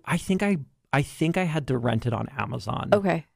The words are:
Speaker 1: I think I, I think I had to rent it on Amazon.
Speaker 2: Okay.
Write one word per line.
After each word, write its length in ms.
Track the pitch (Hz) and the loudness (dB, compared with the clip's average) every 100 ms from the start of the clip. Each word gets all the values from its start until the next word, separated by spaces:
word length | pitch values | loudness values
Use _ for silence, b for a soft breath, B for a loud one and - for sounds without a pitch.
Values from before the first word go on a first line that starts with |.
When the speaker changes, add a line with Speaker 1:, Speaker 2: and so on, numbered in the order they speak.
Speaker 1:
I 120 | - 170 | -2 -2
think 260 | - 190 | 0 0
I, 140 | 202 185 135 _ _ | 2 0 -4 _ _
I 80 | 135 | 0
think 340 | 143 - 165 175 | 0 0 0 2
I 80 | |
had 220 | 175 156 139 | 0 0 0
to 100 | 123 | 0
rent 280 | 120 113 120 | 2 0 0
it 80 | |
on 140 | 113 110 - | -2 -4 -6
Amazon. 500 | 104 117 - - - | -6 -6 -4 -4 2
Speaker 2:
Okay. 340 | 208 196 165 - | 4 4 0 -2